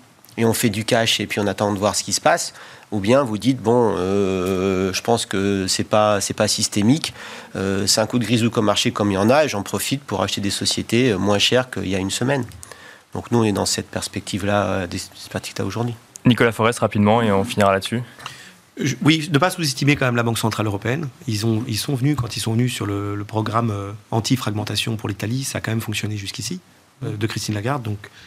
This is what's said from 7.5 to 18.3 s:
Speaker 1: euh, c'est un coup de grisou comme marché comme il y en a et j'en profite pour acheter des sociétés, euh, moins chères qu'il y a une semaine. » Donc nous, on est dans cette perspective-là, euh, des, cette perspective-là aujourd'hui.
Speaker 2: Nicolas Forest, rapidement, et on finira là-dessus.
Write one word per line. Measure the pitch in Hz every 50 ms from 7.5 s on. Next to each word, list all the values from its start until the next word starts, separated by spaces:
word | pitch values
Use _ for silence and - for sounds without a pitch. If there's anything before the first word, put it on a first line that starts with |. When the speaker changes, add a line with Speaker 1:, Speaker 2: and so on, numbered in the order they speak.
| -
Speaker 1:
euh, | 95 95 98 98 98 98
c'est | 95 - -
un | 110
coup | 107 - 123
de | 117
grisou | 101 120 117 113 113
comme | 113 120 107
marché | 104 101 - - 120
comme | - - 107 101
il | 98
y | 95
en | 101 110
a | 131 151 156
et | 131
j'en | 107 101
profite | 95 - - 98 - - 139 139
pour | - - 107 95
acheter | 98 95 - -
des | 101 101
sociétés, | - - 98 95 - - 92 - 117 117 127 131
euh, | 101 90
moins | 98 101 104 101
chères | - - 117 123 127 127
qu'il | - 95 95 92
y | 98
a | 92
une | 92 95
semaine. » | - - 120 127 143 139 - - - - - - - - - - - - _ _
Donc | - 95 - -
nous, | 120 117
on | 113
est | 107
dans | 98 95 95
cette | - - - - -
perspective-là, | - 92 - - - 101 - - - 101 98 101 101 104 98
euh, | 98 95 95 92
des, | 87 92
cette | 92 - - - - - -
perspective-là | - 92 - - - - 101
aujourd'hui. | 98 92 110 117 120 113 - - - - - -
Speaker 2:
Nicolas | 123 120 - 127 117
Forest, | 107 - 110 113 120 -
rapidement, | 120 107 - 104 104 107 110 120
et | 117 107
on | 98 98 95
finira | 123 - 107 104 98
là-dessus. | 95 95 95 - 110 120 123 - - - - -